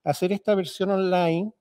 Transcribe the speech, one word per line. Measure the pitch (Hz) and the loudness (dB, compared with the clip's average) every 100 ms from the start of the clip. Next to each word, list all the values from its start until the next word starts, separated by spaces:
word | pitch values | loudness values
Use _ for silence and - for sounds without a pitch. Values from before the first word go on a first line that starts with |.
| - | -4
a | |
hacer | 143 180 | -2 -2
esta | 202 - 202 | 0 0 0
versión | 165 - 190 | 0 -4 -2
online, | 196 185 180 170 165 208 - | 0 2 2 2 0 -4 -8